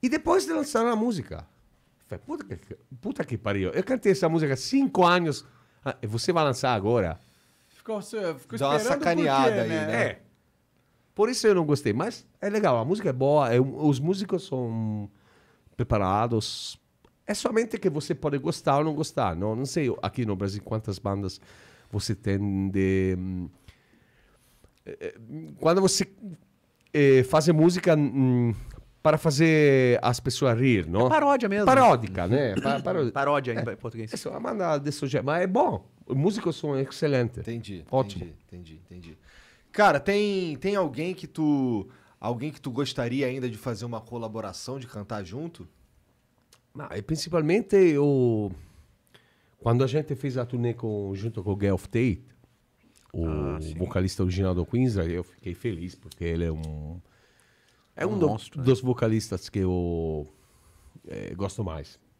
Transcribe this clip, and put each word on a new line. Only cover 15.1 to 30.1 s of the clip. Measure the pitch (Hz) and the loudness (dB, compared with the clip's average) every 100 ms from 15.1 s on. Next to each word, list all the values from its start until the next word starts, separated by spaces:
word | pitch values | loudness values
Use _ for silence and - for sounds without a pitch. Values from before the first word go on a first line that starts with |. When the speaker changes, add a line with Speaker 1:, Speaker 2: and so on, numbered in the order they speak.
| _ _ _ _ _ _ | _ _ _ _ _ _
Speaker 1:
preparados. | - 120 110 95 101 117 113 - - - - _ _ _ _ - | -8 -2 0 2 0 0 -2 -2 -8 -12 -14 _ _ _ _ -8
É | |
somente | 208 - 220 233 202 | -4 0 0 -2 -2
que | 190 | -2
você | 151 - | -2 -6
pode | 160 151 143 | -4 -2 -2
gostar | 143 156 - 139 | -4 -4 0 2
ou | |
não | 156 | 0
gostar. | 151 156 - 110 | -2 -4 -2 -2
Não, | 82 104 110 | 0 -2 -2
não | |
sei | 135 - 139 - | -4 -2 -2 -2
aqui | 101 117 113 | -4 -4 -4
no | 95 | -2
Brasil | 98 101 | -4 -6
quantas | - 110 110 95 | -6 -6 -4 -6
bandas | 101 98 98 - - - - - _ | -4 -2 -4 -8 -20 -20 -20 -20 _
você | 107 - | -6 -4
tem | 107 104 98 101 98 98 | -6 -2 -2 0 0 0
de, | 98 95 95 95 92 | 0 2 2 0 -2
hum, | 92 92 87 - - _ _ _ _ _ _ _ _ _ _ _ | -4 -6 -8 -14 -20 _ _ _ _ _ _ _ _ _ _ _
é, | 98 - | -20 -12
é, | 87 - 113 151 160 139 | -12 -14 -16 -14 -14 -2
quando | 160 180 | 2 4
você, | 190 - 190 - 208 165 _ _ _ _ _ | 4 2 -4 -6 -18 -18 _ _ _ _ _
é, | 147 143 131 | 4 8 8
faz | 127 156 151 | 6 4 4
música, | 156 165 180 175 151 | 6 6 4 2 4
hum, | 143 139 131 123 120 107 - - - _ | 4 2 4 4 2 0 -8 -16 -20 _
para | 156 151 | 2 4
fazer | 165 139 165 156 147 135 127 120 | 2 4 4 6 6 6 6 4
as | 113 | 2